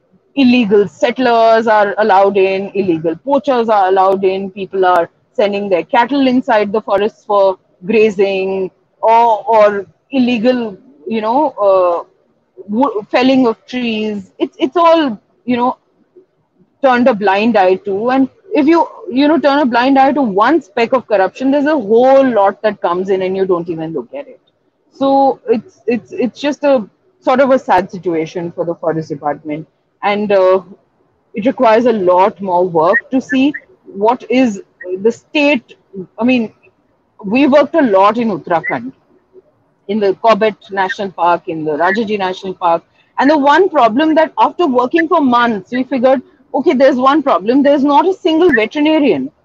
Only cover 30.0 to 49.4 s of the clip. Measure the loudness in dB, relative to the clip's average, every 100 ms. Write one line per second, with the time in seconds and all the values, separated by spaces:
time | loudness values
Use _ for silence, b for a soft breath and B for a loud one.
30 | -4 -2 0 2 4 2 -2 -20 _ _
31 | _ _ _ -6 -4 0 2 4 2 0
32 | 2 2 2 -2 -4 -2 0 0 0 0
33 | -2 -6 -2 -2 -2 -2 _ _ -18 -4
34 | -2 -2 -2 0 0 -2 -14 -18 -12 -4
35 | -4 -4 _ -2 0 0 -4 -20 _ -16
36 | -16 -4 -2 0 -2 _ _ _ _ _
37 | _ _ -4 0 2 2 2 0 2 4
38 | 2 2 -2 -4 -4 -4 -4 -8 -10 -16
39 | _ _ _ -20 _ _ _ _ -8 -6
40 | -6 -2 0 2 0 -4 -10 -6 -6 -4
41 | -10 -2 -2 -2 -4 -8 -6 -2 -2 -2
42 | -4 -4 -6 -6 -10 -6 -2 -2 _ _
43 | _ -2 0 2 4 2 2 2 2 2
44 | 0 2 0 0 -2 0 -2 0 -2 -2
45 | 0 0 2 2 0 -2 -6 -8 -4 0
46 | 2 0 -2 b b -4 0 4 2 4
47 | 2 0 0 -2 0 2 2 2 2 2
48 | 2 0 0 2 2 2 0 0 0 2
49 | 2 0 -4 _